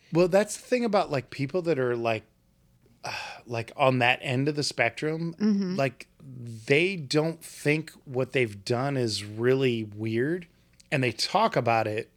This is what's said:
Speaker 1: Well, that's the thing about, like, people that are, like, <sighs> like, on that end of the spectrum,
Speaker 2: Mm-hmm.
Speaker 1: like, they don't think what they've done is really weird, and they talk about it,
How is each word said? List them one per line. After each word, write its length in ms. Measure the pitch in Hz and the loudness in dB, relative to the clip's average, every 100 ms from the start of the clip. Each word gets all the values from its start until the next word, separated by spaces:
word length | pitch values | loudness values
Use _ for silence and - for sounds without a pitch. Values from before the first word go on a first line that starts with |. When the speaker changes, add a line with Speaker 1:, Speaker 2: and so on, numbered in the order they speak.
| _ | _
Speaker 1:
Well, 160 | 160 180 | 2 4
that's 300 | 190 208 - | 4 2 -4
the 100 | - | -2
thing 160 | 254 233 | 0 2
about, 260 | 196 156 | 2 2
like, 180 | 139 - | -2 -4
people 320 | - 135 185 | -6 -4 -2
that 160 | 170 139 | 0 0
are, 180 | 123 120 | 0 0
like, 280 | 117 110 - _ _ _ _ _ _ _ | 0 -2 -4 _ _ _ _ _ _ _
<sighs> 420 | - - - - - | -12 -10 -12 -14 -8
like, 260 | 117 117 - | -8 -8 2
on 220 | 135 127 | 4 6
that 200 | 120 127 | 4 2
end 260 | 143 127 143 | 0 0 0
of 80 | 151 | -2
the 80 | |
spectrum, 720 | 139 - 117 - 151 160 170 165 | -4 0 0 0 -4 -4 -6 -2
Speaker 2:
Mm-hmm. 360 | 208 196 185 185 | 0 2 0 0
Speaker 1:
like, 320 | 135 - - _ 139 127 117 110 113 | -2 -2 -14 _ -18 -14 -12 -8 0
they 300 | 139 185 190 | 2 2 -2
don't 480 | 131 151 160 156 | -2 0 0 -4
think 480 | - - 147 156 156 - - | -12 -4 0 0 -2 -14 -8
what 280 | 127 131 | -4 -2
they've 320 | 139 117 101 98 | 0 0 -2 -2
done 320 | 120 139 135 | -2 0 0
is 260 | 120 101 | -2 -2
really 600 | 104 107 120 135 131 117 | -6 0 2 4 2 0
weird, 640 | 107 104 110 113 139 180 175 _ _ _ _ | -4 -6 -2 0 0 -2 -8 _ _ _ _
and 120 | 147 | 0
they 80 | 127 | 0
talk 440 | - - 190 220 147 | -2 0 2 2 2
about 320 | 120 113 107 | 2 2 2
it, 220 | 107 - | -2 -6